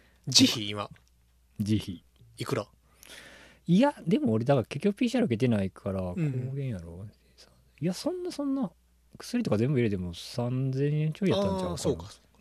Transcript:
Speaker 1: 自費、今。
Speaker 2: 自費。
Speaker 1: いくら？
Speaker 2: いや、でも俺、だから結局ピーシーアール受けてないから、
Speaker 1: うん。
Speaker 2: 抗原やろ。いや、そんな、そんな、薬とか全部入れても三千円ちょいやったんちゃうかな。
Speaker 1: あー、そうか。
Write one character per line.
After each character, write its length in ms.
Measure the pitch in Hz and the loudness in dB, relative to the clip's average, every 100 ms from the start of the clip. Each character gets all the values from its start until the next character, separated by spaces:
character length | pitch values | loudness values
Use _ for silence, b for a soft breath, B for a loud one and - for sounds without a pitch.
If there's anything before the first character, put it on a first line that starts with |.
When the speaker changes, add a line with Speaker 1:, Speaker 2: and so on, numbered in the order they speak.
| b b - | b b 0
Speaker 1:
自 240 | 131 262 | 6 6
費、 180 | 123 104 | 4 -4
今。 200 | 104 101 - _ _ _ _ _ - | -4 -6 -12 _ _ _ _ _ -4
Speaker 2:
自 160 | 101 107 | 0 0
費。 260 | - 87 - _ - - | 0 -12 -16 _ -20 -12
Speaker 1:
い 80 | 123 | -6
く 100 | 113 | -4
ら？ 120 | 101 _ B B B B B B B B - | -6 _ B B B B B B B B 2
Speaker 2:
い 120 | 180 | 6
や、 140 | 277 285 156 | 4 2 0
で 120 | 233 | 2
も 160 | 294 | 2
俺、 100 | 110 | 2
だ 120 | 120 139 | 4 2
か 60 | |
ら 40 | 107 | 0
結 180 | 143 | -2
局 120 | 202 208 | -2 0
ピ 80 | 247 | 0
ー 40 | |
シ 60 | 254 | 0
ー 40 | |
ア 0 | |
ー 20 | |
ル 40 | 214 | 0
受 80 | 110 | 2
け 40 | |
て 80 | 131 | 4
な 160 | 110 | 2
い 60 | 95 | 0
か 220 | - - | -4 -6
ら、 100 | 95 | -4
Speaker 1:
う 180 | 92 180 | -4 -2
ん。 120 | 156 127 131 | -2 -2 -6
Speaker 2:
抗 20 | |
原 120 | 139 135 | -6 -6
や 140 | 98 | -8
ろ。 260 | 85 85 107 - _ - - _ _ - | -10 -14 -16 -18 _ -20 -20 _ _ -6
い 60 | 160 | -4
や、 80 | |
そ 180 | 185 - | -2 -4
ん 120 | 370 | -4
な、 80 | 359 | -6
そ 120 | - | -4
ん 120 | 285 269 | -2 -2
な、 160 | 262 - _ _ _ - | -2 -6 _ _ _ -18
薬 240 | - 240 | -6 -2
と 80 | 226 | 2
か 60 | 104 | 2
全 140 | 123 | 4
部 60 | 139 | 4
入 60 | |
れ 60 | 117 | 2
て 80 | 98 | 0
も 180 | 90 85 | -4 -8
三 580 | - - 120 127 135 | -8 -4 -2 -2 -2
千 260 | 131 143 151 | 0 0 0
円 140 | 156 | -2
ち 100 | 151 | 0
ょ 20 | 190 | 2
い 20 | |
や 80 | 170 | 2
っ 40 | |
た 40 | 202 | 2
ん 40 | |
ち 40 | |
ゃ 20 | 190 | 0
う 20 | |
か 40 | 185 | -4
な。 40 | |
Speaker 1:
あ 40 | 165 | -2
ー、 20 | |
そ 140 | - | -2
う 60 | 127 | -2
か。 140 | - - _ _ | -6 -18 _ _